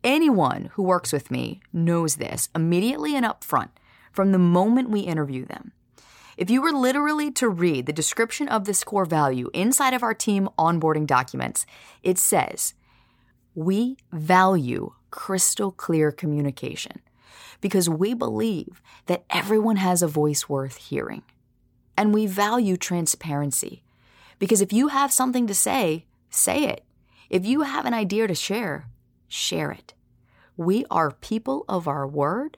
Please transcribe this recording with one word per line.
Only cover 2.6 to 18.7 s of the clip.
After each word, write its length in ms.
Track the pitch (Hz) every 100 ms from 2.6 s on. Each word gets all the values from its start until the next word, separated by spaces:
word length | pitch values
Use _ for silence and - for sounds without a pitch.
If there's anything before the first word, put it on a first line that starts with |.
| 165 175 220 302 302
and 120 | 285 233
upfront 440 | - - 135 - _ _ _ -
from 220 | - 196
the 60 | 190
moment 500 | 175 175 202 247 247
we 120 | 214
interview 440 | 185 160 143 127
them. 280 | - - - _ _ _ _ - - -
If 120 | 180
you 140 | 254
were 100 | 311
literally 580 | 294 254 277 294 302 294
to 180 | 254 240
read 340 | 175 175 139
the 80 | 131
description 560 | 156 151 - 226 - 285
of 160 | 220
this 180 | 196 190
core 220 | - 202
value 460 | 175 160 143 127 123
inside 400 | - 208 277 269
of 100 | 254
our 120 | 233
team 340 | 220 - 196 190 -
onboarding 480 | 160 170 156 156 151
documents, 600 | 127 131 135 127 - - - - -
it 140 | - 185
says, 560 | - 185 - - - - _ _ _ _ _ _ _
"We 440 | - 165 196 247 262 _
value 840 | 165 156 185 185 185 123 120 - _ _
crystal 600 | - - 190 - - 202
clear 400 | - - 160 151
communication 920 | 147 160 147 143 131 135 151 - - _ _ _ - - -
because 300 | 196 190 170
we 240 | 156 196
believe 680 | 240 117 156 226 175 -